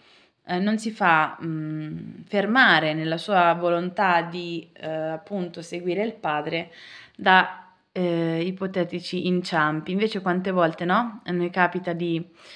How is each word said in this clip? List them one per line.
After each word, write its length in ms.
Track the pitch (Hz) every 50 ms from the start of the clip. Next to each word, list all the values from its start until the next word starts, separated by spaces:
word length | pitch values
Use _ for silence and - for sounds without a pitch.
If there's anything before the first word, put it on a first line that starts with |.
| _ _ _ _ _ _ _ _ _
eh, 120 | - 180 180
non 200 | 196 208 220 214
si 120 | - 226
fa, 460 | 214 - 202 175 165 156 156 - - - -
mm, 800 | 165 160 156 156 156 156 156 156 151 160 165 - 165 - - 165
fermare 720 | - 208 202 196 208 233 262 247 202 170 160 160 156 156
nella 240 | 160 160 160 160 165
sua 340 | - 208 202 180 175 170
volontà 720 | 165 175 175 175 175 170 180 185 180 - 202 185 175 170
di, 440 | 165 170 170 180 175 170 170 165 - -
eh, 160 | - - - 156
appunto 720 | 160 156 156 160 160 156 - - 208 190 180 170 - 170
seguire 420 | 165 - 175 175 175 180 175 190
il 120 | 220 226 220
Padre 580 | - - 156 151 147 147 160 160 165 180 - - - - - - - - - _
da, 520 | - 196 190 185 185 180 - - - - - _ _ _ _ -
eh, 460 | 185 180 175 170 170 165 165 165 165
ipotetici 840 | 170 190 185 - 190 190 190 185 170 175 180 170 - - 180 180 -
inciampi. 640 | 185 180 175 180 - 180 160 151 151 156 156 156 -
Invece 280 | 185 196 220 214 214 190
quante 300 | 185 185 175 185 185 196
volte, 340 | 185 180 170 160 165 - 170
no? 380 | 175 185 226 240 233 208 - -
A 80 | -
noi 160 | 180 175 175 175
capita 440 | 180 190 175 170 180 180 185 180 170
di, 280 | 165 175 170 165 160 170 - _ - - - -